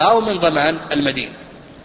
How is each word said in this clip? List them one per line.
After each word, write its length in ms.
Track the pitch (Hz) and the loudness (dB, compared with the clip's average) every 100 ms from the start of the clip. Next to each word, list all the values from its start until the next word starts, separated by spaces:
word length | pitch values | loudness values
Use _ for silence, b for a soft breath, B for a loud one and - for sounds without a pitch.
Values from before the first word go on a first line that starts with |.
أو 200 | 175 226 | 2 4
من 120 | 214 | 2
ضمان 440 | 185 170 151 151 165 - | 0 0 2 0 -2 -4
المدين؟ 420 | 147 139 131 110 - - - - - | -2 -2 -4 -8 -12 -20 -20 -20 -20